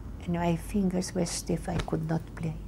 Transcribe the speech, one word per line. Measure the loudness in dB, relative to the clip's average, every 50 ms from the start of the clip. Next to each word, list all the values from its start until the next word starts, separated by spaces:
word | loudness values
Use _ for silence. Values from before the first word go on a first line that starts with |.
| -8 -8 -10 -6 -2
and | -2 0
my | 2 4 4 2
fingers | 2 0 0 2 2 4 4 2 2 0 0 0
were | 0 0
stiff, | 0 0 -2 -2 0 0 0 0 0
I | 0
could | 0 0 0 0 0 2 2
not | 0 0 -2 -4 -6
play. | -4 -4 -4 -4 -6 -8